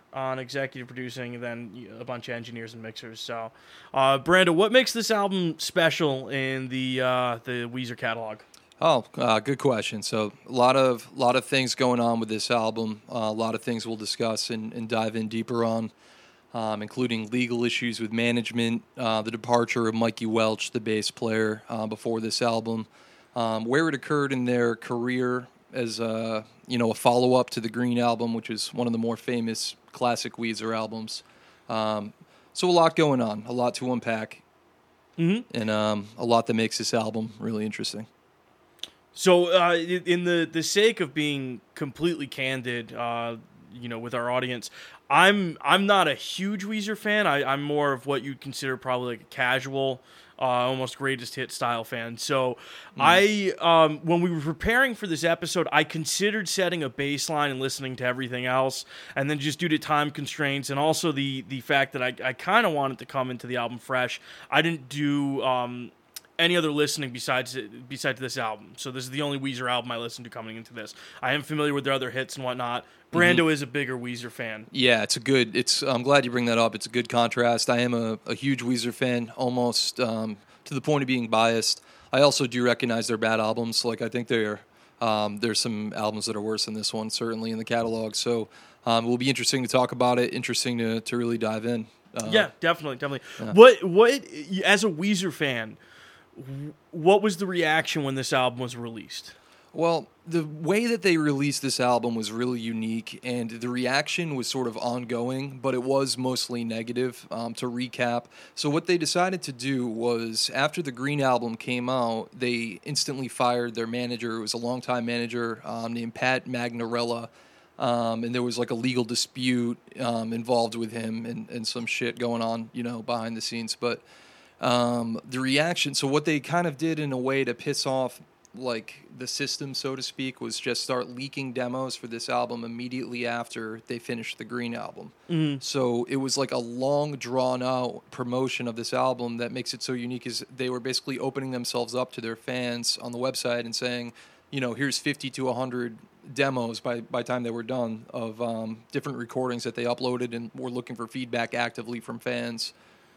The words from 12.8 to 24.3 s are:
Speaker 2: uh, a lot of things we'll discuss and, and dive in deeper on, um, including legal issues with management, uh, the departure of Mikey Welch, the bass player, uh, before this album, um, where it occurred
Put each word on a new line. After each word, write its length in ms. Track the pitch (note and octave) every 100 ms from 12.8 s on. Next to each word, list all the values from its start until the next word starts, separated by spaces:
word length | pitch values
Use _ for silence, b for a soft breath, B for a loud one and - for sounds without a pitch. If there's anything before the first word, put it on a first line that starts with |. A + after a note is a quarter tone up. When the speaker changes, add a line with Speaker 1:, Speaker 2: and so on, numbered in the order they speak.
| A2 G#2+ -
Speaker 2:
uh, 60 | A#2
a 160 | A2
lot 220 | A2 A2+ A2+
of 80 |
things 240 | - A2+ A2+
we'll 100 | G#2+
discuss 540 | G#2+ - A2+ A2 -
and, 200 | A2+ A2
and 140 | A#2+ A2
dive 280 | A2+ A2 A2
in 120 | A2
deeper 380 | A2+ A2 A#2 A#2
on, 260 | A2+ A2 b b b b b b
um, 280 | A#2 A2 G#2+
including 480 | G#2+ B2+ A#2+ A2+ G#2+
legal 340 | B2 A#2+ A#2
issues 360 | A#2+ - A#2+ A2
with 120 | A2
management, 720 | A2+ A#2 A#2+ A2+ A#2+ A#2 A#2 - -
uh, 240 | A#2 A2
the 80 | G#2+
departure 580 | A2+ A#2+ A#2+ A#2 A#2+ A2+
of 60 |
Mikey 320 | A2+ A#2 - A2+
Welch, 460 | A2+ A2 G#2+ -
the 80 | A#2+
bass 320 | A2 G#2+ -
player, 520 | - A#2 A2 A2 G#2+ -
uh, 160 | A2+ A2
before 360 | G#2+ A#2 A2+
this 200 | A2 -
album, 460 | A#2+ A2+ A2+ A2+ G#2+ b b b b B2
um, 300 | A2+ A2 A2+
where 240 | C#3+ E3
it 40 |
occurred 380 | C#3 - D3 C#3